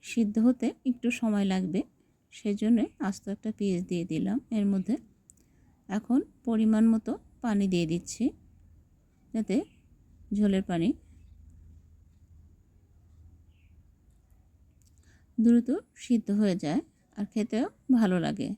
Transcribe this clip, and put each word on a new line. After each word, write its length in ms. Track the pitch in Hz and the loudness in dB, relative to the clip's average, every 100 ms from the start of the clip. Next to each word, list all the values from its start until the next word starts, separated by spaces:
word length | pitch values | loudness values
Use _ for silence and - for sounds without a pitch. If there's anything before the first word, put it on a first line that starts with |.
সিদ্ধ 300 | - - 208 208 | -6 -2 -2 2
হতে 280 | 233 254 240 - 262 | 2 2 -4 -4 -6
একটু 220 | 247 233 | -2 -4
সময় 360 | 240 226 208 196 | -2 0 0 0
লাগবে, 280 | 190 185 180 - _ _ _ _ | 0 -2 -4 -6 _ _ _ _
সেজন্য 460 | - 214 202 214 233 311 _ | -8 -6 -2 2 2 0 _
আস্ত 240 | 208 196 - | -6 -6 -10
একটা 220 | 202 220 | -8 -8
পেঁয়াজ 300 | 214 202 180 185 | -4 -2 -2 -2
দিয়ে 180 | 180 | -6
দিলাম 340 | 170 160 185 226 - | -4 -4 -2 -4 -4
এর 140 | 220 202 | -2 0
মধ্যে। 280 | 196 185 247 - _ _ _ _ _ _ _ - | 0 0 -4 -6 _ _ _ _ _ _ _ -8
এখন 300 | 202 - 247 403 _ | -8 0 -2 -2 _
পরিমাণ 400 | - 226 220 214 226 | -4 2 2 4 4
মতো 260 | 220 220 294 - _ | 4 -2 -10 -10 _
পানি 260 | 240 202 196 | -2 0 2
দিয়ে 180 | 180 165 | 0 0
দিচ্ছি, 380 | 175 - - 254 - - - - - _ _ _ _ _ | -2 -6 -4 -4 -4 -20 -20 -20 -20 _ _ _ _ _
যাতে 220 | 226 214 202 403 - _ - _ - - | -6 -2 -2 -2 -14 _ -20 _ -20 -6
ঝোলের 280 | 202 208 190 | 0 2 2
পানি 260 | 190 175 180 320 - - - - - - - - - - - _ - - - _ _ _ _ _ _ - - - _ _ _ - - _ _ _ _ _ _ _ _ _ _ _ _ _ _ - | 0 0 0 -2 -8 -20 -20 -20 -20 -20 -20 -20 -20 -20 -20 _ -20 -20 -20 _ _ _ _ _ _ -20 -20 -20 _ _ _ -20 -20 _ _ _ _ _ _ _ _ _ _ _ _ _ _ 0
দ্রুত 300 | 226 240 240 330 - - | 4 4 2 -4 -4 -20
সিদ্ধ 320 | - 233 - | -2 -2 0
হয়ে 260 | 202 208 180 | 0 2 0
যায় 240 | 151 196 - _ _ - | -2 -2 -4 _ _ -12
আর 60 | 208 | -6
খেতেও 400 | 220 214 220 339 _ - | -4 -4 -2 -4 _ 0
ভালো 240 | 247 214 180 | 4 4 2
লাগে। 300 | 151 - 110 | 0 -4 -6